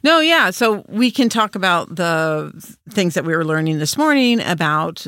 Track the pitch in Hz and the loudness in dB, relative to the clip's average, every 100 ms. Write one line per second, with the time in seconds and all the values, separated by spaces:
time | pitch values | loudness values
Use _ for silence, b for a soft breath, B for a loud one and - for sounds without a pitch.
0 | 285 320 311 330 202 185 233 208 - 208 | 2 2 4 2 0 2 0 0 -4 0
1 | 247 - 233 226 214 - 185 170 - 170 | 0 2 0 2 -2 -2 0 0 -2 -4
2 | 170 160 160 156 151 - - - - - | -2 0 0 -2 -6 -14 -20 -20 -6 -2
3 | 180 165 160 160 156 156 160 156 151 - | 0 0 -2 -2 0 0 0 -2 -2 0
4 | 302 277 247 233 - 165 160 151 165 170 | 2 4 4 2 0 -2 0 0 -2 -8